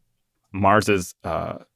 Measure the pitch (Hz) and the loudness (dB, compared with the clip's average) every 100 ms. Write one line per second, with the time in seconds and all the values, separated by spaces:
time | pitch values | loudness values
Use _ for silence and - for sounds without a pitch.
0 | _ _ _ _ _ 98 98 104 110 101 | _ _ _ _ _ -2 2 4 4 0
1 | 90 - 92 82 82 - - | -2 -10 -8 -6 -6 -10 -16